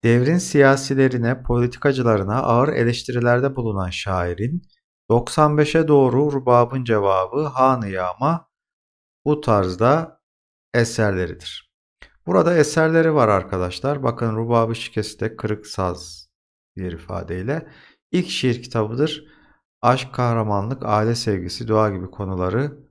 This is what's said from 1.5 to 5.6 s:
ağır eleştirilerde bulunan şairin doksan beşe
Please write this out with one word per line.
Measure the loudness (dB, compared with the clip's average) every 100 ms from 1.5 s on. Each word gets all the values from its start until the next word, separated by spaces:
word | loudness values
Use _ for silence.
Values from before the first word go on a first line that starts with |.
| 0 0 0 -2 0 2 2 0 -2
ağır | 2 2 2
eleştirilerde | 2 0 0 -4 -2 2 2 0 -2
bulunan | -4 -4 -4
şairin | -6 -4 -2 -2 -4 -4 -6 -10 _ _ _ _
doksan | 0 0 2 2
beşe | 4